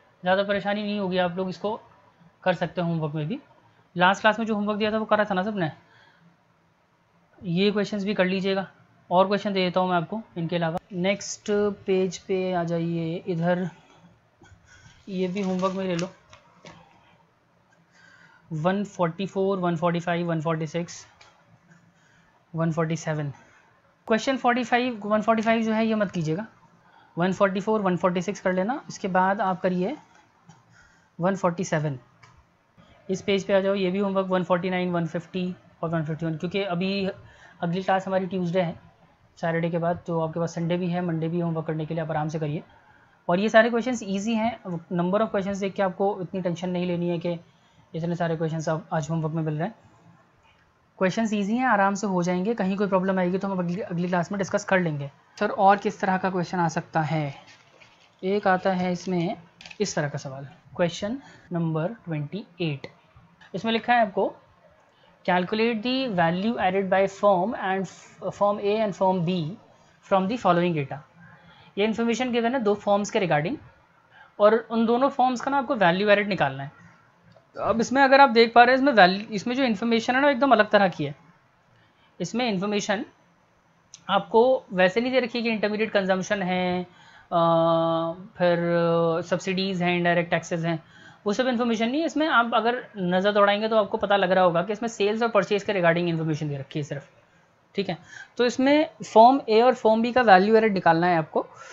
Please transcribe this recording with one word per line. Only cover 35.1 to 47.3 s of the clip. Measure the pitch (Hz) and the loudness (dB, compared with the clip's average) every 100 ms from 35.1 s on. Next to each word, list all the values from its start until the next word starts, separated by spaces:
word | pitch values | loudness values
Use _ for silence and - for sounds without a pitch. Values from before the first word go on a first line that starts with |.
| 175 - 185 180 180 - _ | -6 -8 -6 -6 -8 -16 _
और | 165 | -4
वन | 165 | -2
फ़िफ्टी | 151 160 165 | -4 -4 -4
वन, | 156 | -4
क्योंकि | 175 196 | -4 -4
अभी | 196 175 190 202 190 - - - - - | -2 -2 -2 -2 -4 -6 -16 -20 -20 -8
अगली | 175 175 | -4 -2
class | 190 190 190 | 0 0 0
हमारी | 190 190 | -2 -2
Tuesday | 185 175 180 | -4 -2 0
है, | 170 - - _ _ _ _ _ | -2 -6 -16 _ _ _ _ _
Saturday | 170 165 170 | -4 -2 -2
के | 170 | -2
बाद, | 165 175 - | -2 -4 -4
तो | 165 | -2
आपके | 160 165 | -2 -2
पास | 165 170 | -4 -4
Sunday | 170 180 | -2 -2
भी | 180 | -2
है, | 175 | -2
Monday | 180 160 160 | -2 -2 -2
भी | 175 | -2
homework | 170 165 156 | -2 -4 -4
करने | 156 156 | -6 -4
के | |
लिए | 165 | -6
आप | 156 | -4
आराम | 156 151 | -4 -4
से | 160 | -4
करिए। | 156 156 - - _ _ _ _ - | -4 -6 -10 -20 _ _ _ _ -2
और | 175 | 0
ये | 320 | 4
सारे | 226 233 | 6 6
questions | 233 233 240 | 2 -2 -4
easy | 202 196 208 | -4 -4 -2
हैं, | 226 226 233 196 170 - | -2 -2 -4 -8 -10 -6
number | 180 175 202 | -2 0 0
of | |
questions | 220 208 190 196 | 0 -2 -4 -4
देख | 196 | -6
के | 190 | -2
आपको | 190 185 196 202 | -2 0 -2 -2
इतनी | 180 196 | -6 -4
tension | 180 170 185 | -4 -4 -4
नहीं | 180 180 | -4 -2
लेनी | 175 175 | -2 -2
है | 170 | -2
कि | 175 | -4